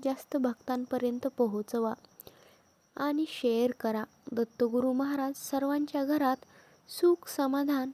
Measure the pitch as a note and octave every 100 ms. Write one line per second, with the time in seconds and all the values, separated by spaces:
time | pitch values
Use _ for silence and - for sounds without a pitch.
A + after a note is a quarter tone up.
0 | C4+ C4+ - C#4+ B3 A#3 - B3+ B3 B3
1 | B3 B3 C4 - A3+ G#3 G#3 A#3 A3+ -
2 | - - - - - - _ _ _ -
3 | C#4+ D4 D#4 - A#3+ A3+ B3 - A3+ A3
4 | G#3+ _ - A3+ A3+ - A#3 A#3+ C4 B3+
5 | C#4 C#4+ C4+ C#4 - C#4 C#4 D4 D4 D4
6 | C#4 D4+ C4+ C4 - - - - - -
7 | F4 F4 - - C4+ C#4 C#4+ C#4 C4